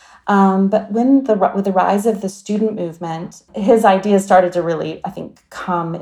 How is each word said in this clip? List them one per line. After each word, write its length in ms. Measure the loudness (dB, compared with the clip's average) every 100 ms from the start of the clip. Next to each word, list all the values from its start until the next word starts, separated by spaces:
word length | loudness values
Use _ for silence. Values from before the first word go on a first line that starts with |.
| _ -12 0
Um, 420 | 4 4 4 2
but 160 | 0 -2 -2
when 280 | 2 2
the 120 | 2 0
ri-, 180 | 0
with 120 | -2 -2
the 60 | 0
rise 220 | 0 0 0
of 140 | -2
the 80 | -6
student 440 | -10 -6 -2 -2
movement, 680 | -4 -10 -10 -10 -10 -12 -16 _
his 300 | -4 2 4
ideas 400 | 4 2 2 0
started 280 | 4 4 4
to 80 | 0
really, 380 | -2 -4 -6 -8
I 60 | -12
think, 200 | -14 -16 _ _
come 440 | -14 -6 -6 -6 -8